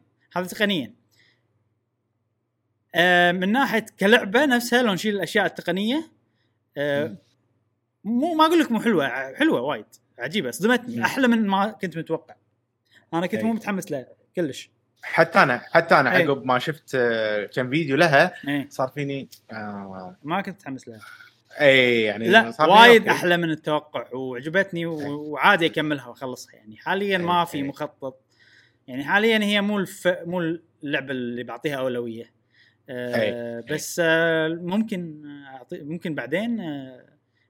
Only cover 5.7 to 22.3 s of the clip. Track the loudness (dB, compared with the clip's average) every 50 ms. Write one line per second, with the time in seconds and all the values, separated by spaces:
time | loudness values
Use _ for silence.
5.7 | -2 -2 -2 -2 -2 -2 -4 -6 _ _ _ _ _ _ _ _ _ _ _ _
6.7 | _ -4 -2 -2 0 -2 -2 -4 -6 -12 _ _ _ _ _ _ _ _ _ _
7.7 | _ _ _ _ _ _ _ -4 -2 0 0 0 2 2 2 4 4 2 2 2
8.7 | 0 0 0 2 2 2 2 0 -2 -4 -8 -8 -4 0 2 2 2 0 -2 -4
9.7 | -6 -6 -8 -14 -20 -20 _ _ _ -10 -10 -6 -4 -4 -4 -4 -6 -2 0 2
10.7 | 2 2 0 -6 -8 -4 -4 -2 0 2 2 2 2 2 2 0 0 0 0 -2
11.7 | -4 -6 -10 -8 -8 -8 -6 -6 -6 -6 -6 _ -20 _ _ _ _ _ _ _
12.7 | _ _ _ _ _ -20 _ _ -4 -4 -2 -2 -2 -2 -2 -2 -2 -2 -4 -4
13.7 | -6 -6 -6 -6 -8 -8 -8 -12 -20 _ _ _ _ -6 -4 -4 -6 -10 -16 -18
14.7 | _ _ _ _ _ _ -16 -4 2 2 2 4 6 4 4 4 2 -2 -4 2
15.7 | 2 2 4 6 4 4 4 4 4 2 2 2 0 -2 0 0 0 0 0 -4
16.7 | -8 -8 _ -6 -2 0 2 2 2 0 0 0 -2 -2 -4 -4 -4 -4 -4 -2
17.7 | -2 -2 -2 0 2 2 4 4 6 4 4 4 0 -6 -8 -6 -4 -4 -6 -8
18.7 | -6 -6 -6 -6 -4 -8 -8 -8 -8 -10 -10 -14 -18 -20 _ _ -14 -12 -12 -10
19.7 | -10 -12 -12 -14 -14 -16 -16 -16 -18 _ _ -6 -6 -6 -6 -8 -14 -16 _ -14
20.7 | -14 -14 -14 -18 -20 -20 -20 -20 -20 -20 -20 -20 _ _ _ _ -4 2 4 6
21.7 | 6 6 6 4 4 2 2 0 -2 -2 0 6